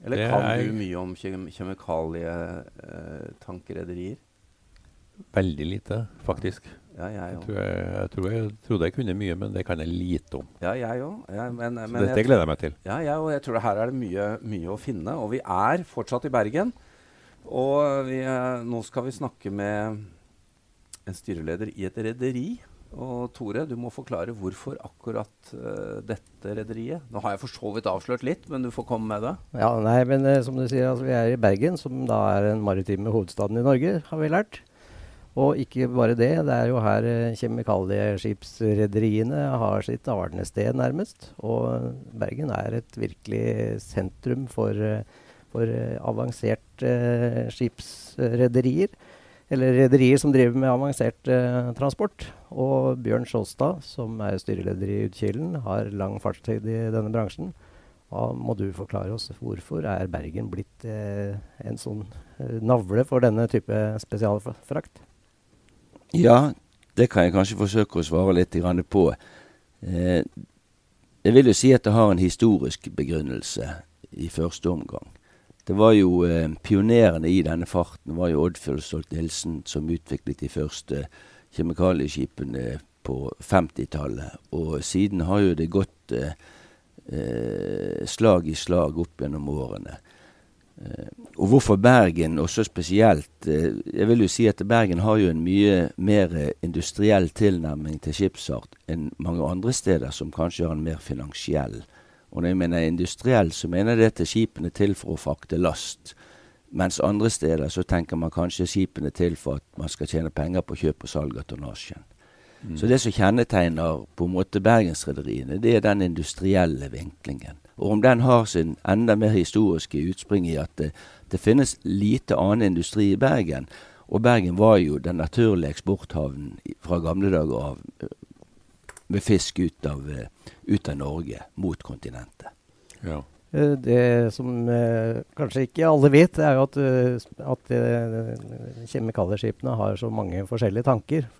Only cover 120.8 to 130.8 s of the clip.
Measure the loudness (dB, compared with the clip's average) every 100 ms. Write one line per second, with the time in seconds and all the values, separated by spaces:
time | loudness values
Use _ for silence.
120.8 | -6 -6 -20 -20 -8 0 4 4 4 -2
121.8 | -4 0 2 0 0 0 2 2 2 0
122.8 | -2 0 2 4 2 2 0 -4 -8 -16
123.8 | -20 -20 -4 2 4 4 2 4 8 8
124.8 | 6 0 -4 -4 -2 2 4 4 0 -4
125.8 | -4 -4 -4 -4 -4 -6 -12 -12 -14 -12
126.8 | -4 -2 0 0 2 2 2 -2 -4 -10
127.8 | -16 -14 -14 -14 -20 -20 -20 _ _ _
128.8 | -20 -18 -4 -2 4 2 2 -2 -2 -2
129.8 | -6 -6 -8 -10 -12 _ -20 -12 -2 0